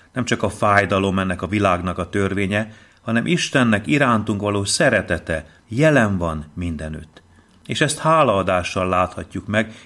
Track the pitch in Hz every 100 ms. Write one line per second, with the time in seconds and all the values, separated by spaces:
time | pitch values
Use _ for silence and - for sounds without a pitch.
0 | _ 131 117 117 101 - 107 101 101 98
1 | 98 92 95 87 82 104 101 87 90 85
2 | 87 104 98 95 95 104 110 - - _
3 | - 117 - 175 - 143 120 104 104 147
4 | 135 113 107 104 101 101 98 - 151 107
5 | - 82 - 80 - - _ 113 156 143
6 | 107 95 85 78 76 - 85 78 78 78
7 | 78 - _ _ _ _ - 123 147 151
8 | 160 160 135 98 92 90 87 98 92 92
9 | 90 - 85 95 - 104 113 -